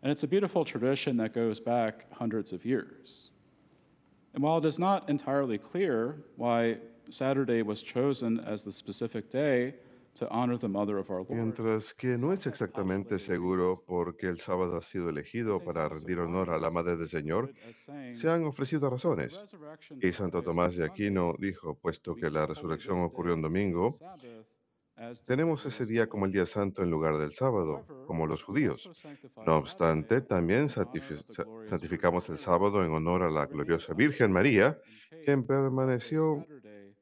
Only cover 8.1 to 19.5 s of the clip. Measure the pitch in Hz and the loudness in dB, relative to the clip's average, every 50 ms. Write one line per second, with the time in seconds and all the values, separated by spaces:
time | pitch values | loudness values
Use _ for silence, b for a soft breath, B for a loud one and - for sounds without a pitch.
8.1 | 139 - 123 117 113 113 - - 107 101 - 101 92 - - - 98 - 117 117 | 2 0 0 0 0 0 0 -4 -6 -6 -6 -10 -10 -10 -10 -10 -6 -6 -6 -4
9.1 | - 113 101 - - 131 147 147 135 123 123 131 - B B B B B B B | -4 -8 -8 -4 -2 0 2 4 4 2 2 0 -4 B B B B B B B
10.1 | _ - 120 - - 113 123 123 120 113 - 110 98 101 104 101 104 98 92 - | _ -8 -6 -2 0 0 0 0 0 -2 -2 -2 0 0 0 0 0 -2 -2 -2
11.1 | 98 92 92 - 113 117 113 113 110 113 113 113 110 110 107 - - - - 127 | -4 -6 -4 -4 -4 -2 -2 -2 -2 0 0 0 0 0 -2 -6 -14 -6 -2 -2
12.1 | 123 117 123 156 190 190 - - - - 117 92 - - 98 92 92 98 98 - | 0 0 0 0 0 0 -2 -6 -4 -4 -4 -4 -2 -2 0 0 0 0 0 -2
13.1 | 104 92 - - 92 87 87 90 92 92 90 90 92 90 - - 90 87 85 85 | -4 -4 -2 -2 -2 0 0 0 2 2 2 2 0 -2 -4 -4 -2 -2 -2 -2
14.1 | 85 - - 92 87 85 - - 92 90 92 87 87 85 - - - 95 87 85 | -4 -4 -4 -4 -4 -4 -4 -2 0 0 0 0 -2 -4 -6 -6 -6 -4 -2 -2
15.1 | 76 71 73 - - 117 117 110 101 90 78 90 80 82 78 73 76 78 78 85 | -2 -4 -6 -6 -6 -4 -2 0 0 0 -2 -2 -2 -2 -2 -2 -2 -6 -6 -4
16.1 | 92 87 85 85 85 92 92 87 85 80 78 82 82 87 85 87 87 82 82 78 | -2 -2 -2 0 0 0 0 0 0 0 0 0 0 0 0 0 -2 -2 -4 -4
17.1 | 85 80 73 76 82 101 123 139 135 - - 117 113 - - - 143 147 135 123 | -4 -4 -2 0 0 -2 -2 -4 -8 -16 -20 -20 -20 -20 -20 -18 -16 -16 -14 -14
18.1 | 120 117 117 160 165 170 165 151 135 - 143 127 160 151 139 139 127 127 - 175 | -12 -4 0 0 2 2 0 -2 -2 -4 -4 -2 0 0 0 0 -2 0 0 0
19.1 | 135 85 69 60 - - - - | 0 0 -2 -6 -6 -12 -18 -18